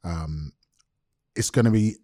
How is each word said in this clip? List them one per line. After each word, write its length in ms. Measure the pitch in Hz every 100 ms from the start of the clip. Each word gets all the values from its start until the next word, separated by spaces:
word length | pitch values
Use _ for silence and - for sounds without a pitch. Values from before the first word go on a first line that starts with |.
um, 500 | 87 82 78 78 73 _ _ _ _ _ _ _ _ -
it's 140 | -
gonna 200 | - 117
be 260 | 110 107 -